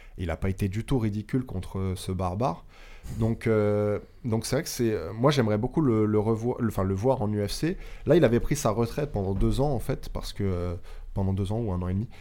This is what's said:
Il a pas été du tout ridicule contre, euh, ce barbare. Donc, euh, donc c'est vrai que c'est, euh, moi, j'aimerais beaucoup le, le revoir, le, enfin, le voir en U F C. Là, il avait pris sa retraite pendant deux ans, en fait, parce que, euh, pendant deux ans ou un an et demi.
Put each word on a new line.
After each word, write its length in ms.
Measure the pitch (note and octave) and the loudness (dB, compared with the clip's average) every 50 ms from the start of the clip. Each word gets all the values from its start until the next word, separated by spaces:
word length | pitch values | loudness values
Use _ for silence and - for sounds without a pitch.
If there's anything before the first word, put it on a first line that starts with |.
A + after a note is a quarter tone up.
| - - - - | -18 -14 -10 -6
Il 100 | F2 E2 | -4 -4
a 80 | D#2 | -2
pas 120 | D#2 - F#2+ | -2 -2 -2
été 180 | F#2+ - G#2 | 0 0 -2
du 160 | G2 F#2+ A2 A2 | -2 -2 -2 -2
tout 140 | - C#3 B2+ | 0 0 2
ridicule 440 | A2 G#2 G2+ G#2+ G#2 - - C3 B2+ | 2 0 -2 -4 -4 -2 -2 -2 -2
contre, 360 | B2+ - F#2 F#2 - - F#2+ | -4 -6 -8 -6 -6 -4 -4
euh, 160 | F#2+ F#2+ F#2 | -2 -2 -4
ce 160 | F#2 - - | -4 -4 -4
barbare. 540 | F#2+ F2+ F#2+ F2 F2+ G#2 B2 D3+ E3 - - - - - - - - - - - - A2 | -2 -2 -2 -2 -2 -2 -2 -2 -4 -6 -12 -18 -20 -20 -20 -18 -16 -14 -12 -8 -2 0
Donc, 280 | A2+ A2+ A2+ - - | 0 0 0 0 2
euh, 520 | A#2 A2 G#2+ G#2 G#2 G#2 G#2 G#2 G#2 G#2 G2 - - - - - | 2 4 4 4 4 4 2 2 2 0 -2 -4 -10 -14 -8 -4
donc 200 | B2+ G#2+ A2+ A2+ | -2 -2 -2 0
c'est 120 | - B2 | 0 0
vrai 60 | C#3 F3 | -2 -2
que 60 | - | -2
c'est, 220 | - - A#2+ A2+ | -2 0 0 2
euh, 220 | G#2+ F2 D#2+ F2+ G#2 | 0 0 -4 -6 -2
moi, 180 | A2+ A#2+ D3 | 2 4 4
j'aimerais 260 | D3 C#3 A2+ G#2 G#2+ | 6 4 4 4 2
beaucoup 220 | G#2 A#2 B2+ - D#3+ | 2 0 0 0 2
le, 260 | D#3 B2+ A2+ A2 G#2+ | 4 4 4 4 4
le 140 | G#2+ G#2+ G#2+ | 4 4 4
revoir, 400 | G2+ A2+ A2+ G#2+ A2+ A#2+ - - | 4 2 0 0 0 -2 -2 0
le, 80 | B2 | 0
enfin, 160 | G#2+ - - F#2+ | 0 0 0 0
le 100 | F#2+ G2 | 0 0
voir 280 | G2 G#2+ C3 C3 B2+ | 2 2 2 2 2
en 100 | G#2+ G#2 | 0 0
U 160 | G#2+ G#2 G2+ | 0 0 0
F 40 | G2 | -2
C. 260 | - - D3+ E3 G3 - - - - - - | -2 -2 -2 -2 -2 -4 -8 -12 -14 -2 2
Là, 120 | C3 D3+ | 4 6
il 80 | F3 D3+ | 6 6
avait 160 | A2+ A#2+ A3 | 6 6 4
pris 160 | - - D3+ | 2 2 0
sa 120 | - - A#2 | 0 0 2
retraite 420 | G2+ A2+ A#2 A#2 - C#3+ D3 C#3+ - | 2 2 0 0 -2 -4 -4 -2 -2
pendant 200 | G#2 F#2+ F#2+ G2 | -2 -2 0 2
deux 280 | F#2+ A2 A2+ G#2+ A#2+ | 2 2 2 2 2
ans, 100 | C#3 D3 | 2 0
en 80 | C3+ A2 | 0 -2
fait, 300 | - - C3 - - - | -2 -4 -4 -4 -6 -8
parce 240 | - - - - - | -8 -8 -8 -8 -4
que, 100 | - G2+ | -2 -2
euh, 320 | F#2+ F#2 F2 F2 F2 F2 F2+ - - - - - - - | -2 0 -2 -2 -4 -4 -6 -8 -12 -12 -12 -12 -6 -4
pendant 180 | G2+ F#2+ F#2+ | -2 0 0
deux 220 | F#2+ F#2+ G2+ F#2 G#2+ | 0 0 0 -2 -2
ans 60 | A#2 | -2
ou 120 | A#2+ G#2 | -2 -2
un 100 | F2+ F2+ | -2 -2
an 60 | F2+ | -2
et 60 | F2+ F#2 | -2 -2
demi. 160 | G2 A2+ - - - | -2 -2 -4 -8 -14